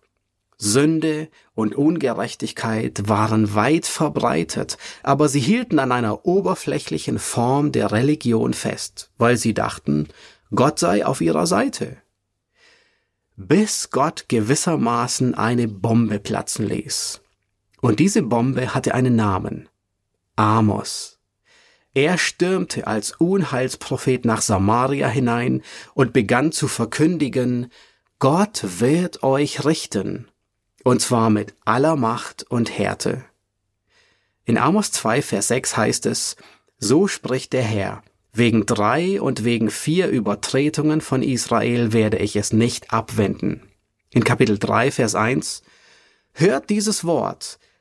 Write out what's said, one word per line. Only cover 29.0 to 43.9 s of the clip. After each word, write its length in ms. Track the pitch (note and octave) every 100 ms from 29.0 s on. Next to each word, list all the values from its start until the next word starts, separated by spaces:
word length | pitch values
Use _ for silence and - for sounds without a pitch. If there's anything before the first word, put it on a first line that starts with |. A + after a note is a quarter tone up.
| F3+ -
euch 400 | C3 C3+ D3 - C#3
richten, 640 | D#3+ - G#2+ G2 F#2+ - _ _ _ _ _
und 180 | B2+ B2
zwar 260 | - A#2+ A2+
mit 260 | G#2 G2+ - -
aller 300 | A#2 D3+ D#3+
Macht 480 | A2+ A#2 - -
und 320 | - B2 A2+ -
Härte.“ 480 | G2 G2+ - B2+ - _ _ _ _ _ _ _ _ _ _ _ -
In 100 | G#2+
Amos 340 | B2+ G#3 G3+
zwei, 300 | - A2+ B2
Vers 280 | - G2+ -
sechs 280 | A#2+ - -
heißt 300 | A2+ A#2 A2+
es, 300 | A2+ - - - _ _ _
„So 300 | G#2 C#3+ G3
spricht 440 | - - B2+ -
der 100 | B2+
Herr, 400 | A2 G#2+ F#2+ G#2 - _ _
wegen 320 | G#2+ A#2 A2
drei 560 | G#2 G#2+ G#2 C#3 F3+ G3
und 240 | C3+ G#2+
wegen 260 | A2+ A#2 A2
vier 380 | - - F3 F3+
Übertretungen 960 | B2+ G#2 G#2 - C3+ D3 D3 D3+ D#3
von 200 | - C3
Israel 720 | C3 B2 - A2+ A2+ A#2+ A#2
werde 240 | A2+ G#2+ G2+
ich 200 | G2+ G#2
es 180 | -
nicht 360 | G#2+ A#2 - -
abwenden.“ 800 | A2+ A2+ A2 G2 - G2 - - _ _